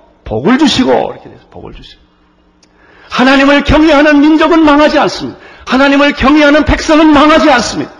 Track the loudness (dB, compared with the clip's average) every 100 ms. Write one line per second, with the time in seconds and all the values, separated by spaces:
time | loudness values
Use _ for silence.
0 | _ _ -10 -6 -2 0 0 -2 -2 -2
1 | -4 -10 -20 -20 _ -20 -20 -20 -20 -20
2 | _ _ _ _ _ _ _ _ _ _
3 | -12 -4 0 0 2 0 0 0 2 2
4 | 2 2 2 2 0 2 2 2 2 0
5 | -2 -6 -12 -14 -20 -20 -6 -2 0 2
6 | 0 0 0 2 2 2 0 -4 0 2
7 | 2 2 2 2 2 0 -2 -8 -10